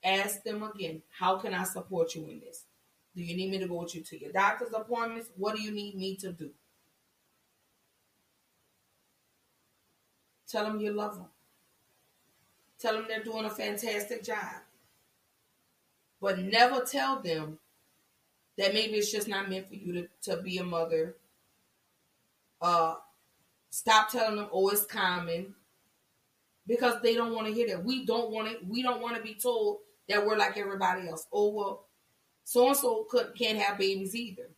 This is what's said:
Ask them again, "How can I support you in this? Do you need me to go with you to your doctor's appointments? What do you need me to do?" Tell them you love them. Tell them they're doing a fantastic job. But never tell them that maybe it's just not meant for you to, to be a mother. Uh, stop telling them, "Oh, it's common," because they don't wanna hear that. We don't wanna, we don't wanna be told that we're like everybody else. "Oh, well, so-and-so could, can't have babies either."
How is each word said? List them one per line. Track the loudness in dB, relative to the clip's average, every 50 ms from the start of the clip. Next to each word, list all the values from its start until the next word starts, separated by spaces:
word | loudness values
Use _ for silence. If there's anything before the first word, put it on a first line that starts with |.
| 4
Ask | 4 4 4 2 0 -4 -6 -6
them | -6 -6 -4 -6
again, | -8 -8 -8 -8 -6 -8 -8 -12 _
"How | -8 0 2 2 2 2
can | 0 -4 -2
I | -2 -2
support | -4 -4 -8 -8 -6 0 0 0 0 0
you | -8 -10 -12
in | -14 -16
this? | -18 -18 -18 -20 -20 _ _ _ _ _ _ _ _ _ _
Do | -10
you | -8 -6 -4
need | -4 -2 -2
me | -2 -2
to | -4 -4
go | -4 -6
with | -6 -8 -10
you | -12
to | -12 -12 -14 -14
your | -14 -4
doctor's | 0 2 4 4 2 0 -4 -4 -4
appointments? | -6 -4 -2 -2 -2 -2 -2 -4 -8 -12 -12 -8
What | -4 -2 -2 -2
do | -2
you | -6 -6
need | -6 -6 -8 -8 -8
me | -6 -6 -6 -6 -6
to | -8 -10
do?" | -10 -10 -12 -14 -14 _ _ _ _ _ _ _ _ _ _ _ _ _ _ _ _ _ _ _ _ _ _ _ _ _ _ _ _ _ _ _ _ _ _ _ _ _ _ _ _ _ _ _ _ _ _ _ _ _ _ _ _ _ _ _ _ _ _ _ _ _ _ _ _ _ _ _ _ _ _ _ _ _ _ _ _ _ _ -6
Tell | -2 -2 -2
them | 0 -2 -2
you | -2 -2
love | -2 -2 -2 -4 -6
them. | -8 -14 -16 _ _ _ _ _ _ _ _ _ _ _ _ _ _ _ _ _ _ _ _ _ _ _ _ _ _ _ _ _ _
Tell | -2 -2 0
them | 0 -2 -4
they're | -6 -6 -6
doing | -6 -6 -4 -4
a | -6
fantastic | -6 -6 -6 -6 -4 -4 -4 -4 -4 -4 -4 -4 -6 -8 -6
job. | -6 -6 -6 -6 -8 -10 -14 -16 _ _ _ _ _ _ _ _ _ _ _ _ _ _ _ _ _ _ _ _ _ _ _ _ _ _ _ _ _ _ _
But | 0 0 0 0
never | 0 2 8 8 8 8 8 2 -2
tell | 0 0 0 2 2 0 0
them | 0 -2 -2 -2 -4 -6 -10 -14 _ _ _ _ _ _ _ _ _ _ _ _ _ _ _ _ _ _ _ 0
that | 2 2 4
maybe | 2 0 2 0
it's | 0 0 0
just | 0 -2 -2 -2
not | -4 -4 -2 -4
meant | -4 -6 -6 -10
for | -14
you | -10 -8 -6 -6
to, | -6 -6 -8 _ _ -6
to | -4 -4 -4
be | -4 -4 -4 -4
a | -4
mother. | -2 0 0 0 2 2 0 0 0 -4 -14 _ _ _ _ _ _ _ _ _ _ _ _ _ _ _ _ _ _ _ _ _ _ _ _ _ _ _ _
Uh, | 2 4 6 6 4 4 0 -4 -10 -20 _ _ _ _ _ _ _ _ _ _ _ _
stop | -10 -4 4 8 8 8 8 6
telling | 2 2 2 2 2 0
them, | -4 -2
"Oh, | 2 4 4 4
it's | 4 2 0
common," | -2 -2 0 2 2 2 0 -2 -2 -4 -4 -4 -8 -14 _ _ _ _ _ _ _ _ _ _ _ _ _ _ _ _ _ _ _ _ _ _ 0
because | 0 4 4 4 2 4
they | 2 2 4
don't | 4 2 0 -2
wanna | -2 -2 -2
hear | 0 0 0 0
that. | 0 -4 -2
We | -2 -2 -2 0
don't | 0 0 0 0 -2
wanna, | -2 -4 -4 -4 -6 -8 -8 -6
we | -4 0
don't | 0 0 0 0
wanna | -2 -4 -4 -4
be | -6 -8 -8
told | -4 -2 0 2 2 2 0 0 -2 -8 _ _ _ _ 0
that | 2 2 4
we're | 4 4
like | 4 2 2 2 -2
everybody | -4 -4 -2 0 2 2 2 0 -4 -8
else. | -8 -10 -10 -4
"Oh, | 2 2 2 4
well, | 2 0 -2 -2 -4 -6 -12 _ _ _ _ _ _ _ _ _ _ _ _
so-and-so | 0 6 6 8 8 6 4 4 2 2 2 -2
could, | 2 2 2 2 2 -4
can't | -2 0 0 2 2
have | 2 2 2 4
babies | 2 2 2 2 0 -2 -4
either." | -4 -6 -6 -8 -12 -14 -16 -18